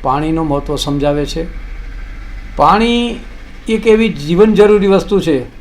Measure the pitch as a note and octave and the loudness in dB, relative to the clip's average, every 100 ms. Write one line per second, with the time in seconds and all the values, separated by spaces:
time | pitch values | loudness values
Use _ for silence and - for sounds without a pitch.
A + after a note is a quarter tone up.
0 | C3+ C#3 D#3 D#3+ D#3+ C#3+ C#3 C#3+ D3 C#3+ | -2 -2 -2 -2 -2 -2 -4 -4 -2 0
1 | D3 D3 C#3+ D#3+ F3 - - - - - | 0 0 -2 -6 -8 -10 -12 -12 -12 -12
2 | - - - - - - D3 G3 A#3 A#3+ | -12 -12 -12 -14 -12 0 4 4 2 0
3 | A#3+ A3+ - - - - - A3 A3+ A3 | -2 -6 -12 -16 -16 -12 -4 0 4 4
4 | A3+ C#3+ C#3+ F3 A3 G3 G#3 G#3 G3 G3 | 2 -2 -2 4 4 6 6 6 4 2
5 | - G3 E3 C#3 A#2 - | 2 0 2 0 -2 -14